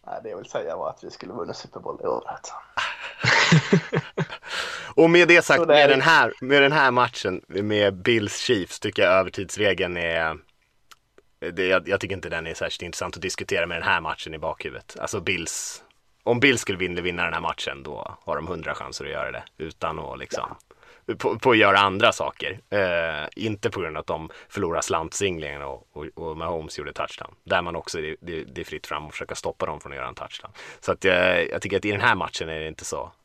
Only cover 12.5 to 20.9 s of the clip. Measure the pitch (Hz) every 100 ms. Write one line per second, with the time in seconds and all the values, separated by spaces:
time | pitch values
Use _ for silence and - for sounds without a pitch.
12.5 | 80 85 - 87 - 90 85 92 - 95
13.5 | 92 85 85 - 90 78 - - 78 80
14.5 | 76 - 60 - - - 107 85 90 82
15.5 | - - - _ _ _ _ - 120 143
16.5 | 120 - 92 92 87 90 87 85 82 82
17.5 | 71 - 69 71 62 - - - 73 80
18.5 | 85 73 73 67 - 71 73 65 60 -
19.5 | _ 80 - 82 80 69 65 65 - -
20.5 | - _ _ _